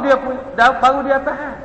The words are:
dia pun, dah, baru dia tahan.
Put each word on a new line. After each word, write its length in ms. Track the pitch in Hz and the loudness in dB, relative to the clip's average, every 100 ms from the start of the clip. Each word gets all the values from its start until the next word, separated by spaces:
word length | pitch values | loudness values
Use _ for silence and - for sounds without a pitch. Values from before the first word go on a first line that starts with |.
dia 120 | 277 269 | 2 2
pun, 160 | 254 254 - | 0 -8 -6
dah, 240 | - 240 254 | 2 2 4
baru 220 | 247 277 | 2 2
dia 160 | 269 269 | 0 -2
tahan. 340 | 285 277 294 - | -2 -6 -8 -12